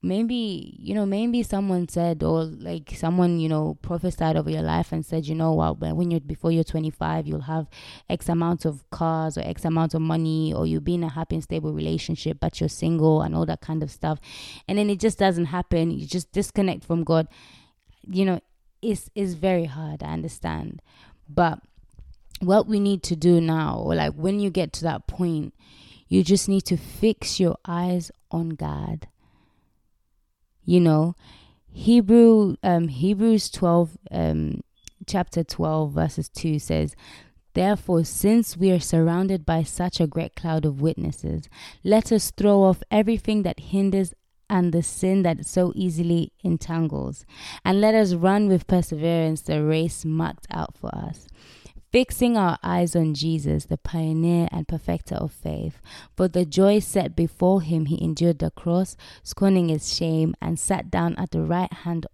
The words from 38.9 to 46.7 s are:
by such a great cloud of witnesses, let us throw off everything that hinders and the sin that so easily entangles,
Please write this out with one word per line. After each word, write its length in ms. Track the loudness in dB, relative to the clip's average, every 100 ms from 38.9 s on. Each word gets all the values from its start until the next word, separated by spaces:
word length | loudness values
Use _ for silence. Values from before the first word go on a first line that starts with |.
| 2 4 2 0 -2 0
by 160 | 0
such 360 | -2 -4 -4 0
a 60 | -2
great 300 | -2 -8 -8
cloud 300 | -2 0 0
of 140 | 0
witnesses, 720 | -2 -2 -6 -6 -6 -6 -8 -20 -20 -10
let 280 | 2 2 4
us 180 | 0 0
throw 320 | 0 4 6
off 220 | 6 4 0
everything 500 | 0 2 0 0 0
that 160 | -2 -6
hinders 540 | -4 0 2 2 -2 -6 _ _ _
and 240 | 2 2
the 120 | 2
sin 400 | -2 -2 0 2
that 200 | 2 0 -2
so 260 | 0 0 0
easily 580 | -2 0 2 2 0 _
entangles, 840 | -2 -2 -2